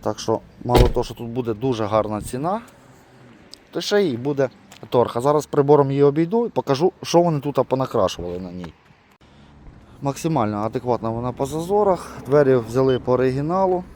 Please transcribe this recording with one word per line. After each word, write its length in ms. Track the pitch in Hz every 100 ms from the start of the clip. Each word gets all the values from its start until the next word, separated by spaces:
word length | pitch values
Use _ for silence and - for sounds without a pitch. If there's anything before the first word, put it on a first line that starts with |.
Так 180 | 107 107
що, 200 | - 110 - - -
мало 220 | 123 123
того, 160 | 120
що 100 | 117
тут 160 | 117 117
буде 240 | 117 117
дуже 320 | 107 135 117 107
гарна 360 | 107 104 104
ціна, 400 | - 127 156 208 233 - - - _ - - - - - _
то 100 | -
ще 220 | 175 208
й 140 | 196 117
буде 320 | 127 139 131 - - - 113
торг. 220 | 127 117 120
А 60 |
зараз 240 | 127 147 139
прибором 460 | 147 139 147 139
її 120 | 139
обійду 420 | 143 143 170 220 233
і 40 |
покажу, 440 | - 127 135 175 -
що 180 | - 170
вони 180 | 175 151
тут 280 | 143 139 127
понакрашували 720 | 131 131 120 92 - 87 87
на 120 | 92
ній. 220 | 90 87 - _ _ _ _ - - - - - - - -
Максимально 560 | 139 135 165 156 107 104
адекватна 520 | 110 123 120 113 110
вона 220 | 113 123
по 140 | 123 139
зазорах. 720 | 151 175 208 202 175 - - -
Двері 300 | 143 139 131
взяли 440 | 113 120 135 127
по 120 | -
оригіналу. 720 | 127 131 131 147 180 190 180 180